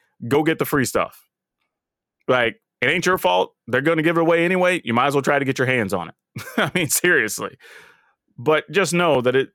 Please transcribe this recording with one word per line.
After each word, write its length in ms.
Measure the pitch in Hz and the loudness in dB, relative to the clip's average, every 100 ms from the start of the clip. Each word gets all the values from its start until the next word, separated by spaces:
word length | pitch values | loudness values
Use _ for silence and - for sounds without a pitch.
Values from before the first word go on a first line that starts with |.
| _ _ 117 | _ _ -2
go 160 | 143 | 0
get 160 | 160 160 | 2 -2
the 60 | 139 | 0
free 180 | 147 | 0
stuff. 460 | 117 104 82 - _ _ _ _ _ _ _ _ _ _ - | 0 0 -4 -8 _ _ _ _ _ _ _ _ _ _ -2
Like, 320 | 127 117 - _ _ | 0 0 -4 _ _
it 80 | 127 | -2
ain't 160 | 175 180 | 0 0
your 140 | 185 | 0
fault. 360 | 180 185 - _ - | 0 0 -2 _ -4
They're 120 | 123 | -2
gonna 220 | 147 165 | 0 0
give 140 | 160 170 | 0 2
it 40 | |
away 220 | 165 170 | 2 2
anyway. 380 | 170 185 180 180 | 2 2 0 0
You 100 | 117 | -2
might 140 | 117 143 | 0 0
as 60 | |
well 80 | 139 | 0
try 180 | 135 143 | 0 0
to 60 | 135 | 0
get 120 | 131 | -2
your 100 | 127 | 0
hands 260 | 127 98 | 0 -2
on 160 | 92 82 | -4 -8
it. 60 | - _ - | -16 _ -16
<laughs> 200 | - - | -8 -4
I 140 | 175 180 | -2 -2
mean, 140 | 151 | -2
seriously. 680 | - 180 151 107 - 101 - - - - _ _ _ _ - | 0 2 2 0 -4 -10 -12 -20 -20 -20 _ _ _ _ -6
But 320 | 123 156 - | 0 0 0
just 240 | 170 165 | -2 0
know 280 | 175 175 135 | 0 2 2
that 120 | 123 | 2
it, 200 | 131 - | 0 -2